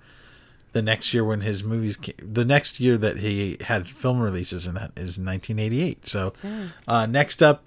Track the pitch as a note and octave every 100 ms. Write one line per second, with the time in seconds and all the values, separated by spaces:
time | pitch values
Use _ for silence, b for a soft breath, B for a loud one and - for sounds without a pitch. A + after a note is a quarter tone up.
0 | b b b b b b b A#2 G#2+ A2
1 | - A#2+ A2 G#2+ G#2 G2 G#2 A2+ A2 G2+
2 | - - G2+ A2 B2 C#3+ - - B2+ A#2
3 | G#2 - G#2 G2+ G2 - - A2 F2 -
4 | C3 B2+ A2 F#2 F2 F#2 F2 F2 A2 -
5 | F#2 F#2 F#2 F#2+ - A2 G#2+ B2 F3 -
6 | - G2+ F#2+ - G3 G#3+ F#3 B - A#2
7 | A2 C3+ D3 - D3+ D3